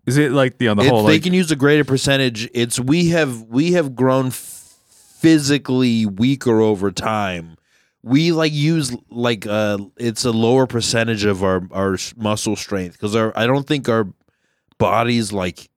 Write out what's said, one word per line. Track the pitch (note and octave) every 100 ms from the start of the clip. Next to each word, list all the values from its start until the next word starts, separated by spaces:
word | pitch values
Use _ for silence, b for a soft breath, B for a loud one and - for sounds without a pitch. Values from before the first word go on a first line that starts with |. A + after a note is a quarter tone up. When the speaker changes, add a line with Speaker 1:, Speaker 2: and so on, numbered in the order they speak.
| -
Speaker 1:
Is | C3+
it, | D3
like, | C#3 B2+ -
the, | A#2+
on | G#2
the |
Speaker 2:
It's, | B2+
Speaker 1:
whole, | A#2
Speaker 2:
they | G#2+
Speaker 1:
like | D#3
Speaker 2:
can | F3+
use | F3+ E3+
a | D3
greater | C#3+ D3+
percentage. | C3+ C3+ C#3 C3+ C3 A2 A#2
It's, | A#2+ A#2 A#2+
we | B2+ E3 E3+
have, | E3+ D3 A#2
we | A2+ A#2+ E3+
have | F3+ C#3+
grown | A#2+ C3 C3 C3
f-, | A#2 - - - _ _ _ _ -
physically | E3 D#3+ C#3 C#3+ - B2+ B2+ A#2 A2
weaker | F#2+ B2 C#3 B2+ A2
over | A2 G2+ G2
time. | F#2+ A2+ G#2+ G2+ F2 E2 E2 _ _ _ _
We, | A2+ C3+ E3
like, | D#3+ D#3+
use, | D3+ D3 E3 C3+ A#2+ _
like, | A#2+ A#2+ A2+ G#2
uh, | G#2 G#2+ G2+ G2+ -
it's | A#2+ G#2+
a | B2+
lower | A2+ A2+ C3 B2+
percentage | A#2+ G#2+ A#2 A2+ A2
of | G#2 F#2+
our, | F#2+ F#2 F2+
our | F#2+ F#2+
s-, | F#2 - -
muscle | G#2+ G#2+ - G2+
strength | - G2 F2+ -
'cause | G#2 A2+
our, | A2 G#2+
I | A#2
don't | C3+ C3+
think | D3+ B2
our | A2+ G2 - _ _ _ _ _ -
bodies, | G#2 G#2 A#2+ A#2+ G#2+
like, | G2+ F2+ - -